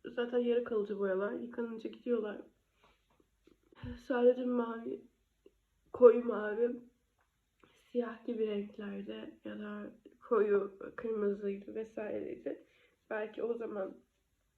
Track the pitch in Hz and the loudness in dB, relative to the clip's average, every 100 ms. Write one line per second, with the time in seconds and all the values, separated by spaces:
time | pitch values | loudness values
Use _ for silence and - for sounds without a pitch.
0 | - 240 240 247 240 240 240 220 202 196 | -10 -6 0 2 4 2 2 0 -2 0
1 | 196 190 202 240 240 - 233 220 226 - | 0 0 0 -4 -8 -6 -6 -6 -10 -8
2 | 247 233 208 196 - _ _ _ - _ | -2 0 -2 -8 -14 _ _ _ -20 _
3 | _ _ _ _ _ _ _ - 240 240 | _ _ _ _ _ _ _ -16 -14 -10
4 | - 247 247 254 247 240 233 226 240 - | -2 4 6 6 2 0 0 -4 -8 -10
5 | - _ _ _ - _ _ _ _ - | -12 _ _ _ -20 _ _ _ _ 8
6 | 240 240 240 208 208 214 240 247 - _ | 10 10 4 -2 -4 0 0 -2 -12 _
7 | _ _ _ _ _ _ - _ _ 240 | _ _ _ _ _ _ -20 _ _ -4
8 | 226 - - 220 220 202 208 - 202 196 | -4 -6 -6 -2 -2 -2 -6 -8 -10 -8
9 | 202 220 214 220 104 104 208 208 - - | -10 -10 -12 -14 -12 -10 -10 -10 -12 -16
10 | - - - 220 208 202 196 - - - | -20 -20 0 2 4 4 0 -6 -14 -8
11 | 226 220 202 202 202 196 208 220 220 220 | -6 -2 -2 -2 -4 -6 -8 -10 -10 -8
12 | 214 208 - - - 311 - _ _ _ | -6 -6 -6 -8 -10 -10 -14 _ _ _
13 | - 220 220 - 226 233 220 208 190 - | -10 -6 -6 -4 -4 -4 -6 -6 -6 -8
14 | _ _ _ _ _ | _ _ _ _ _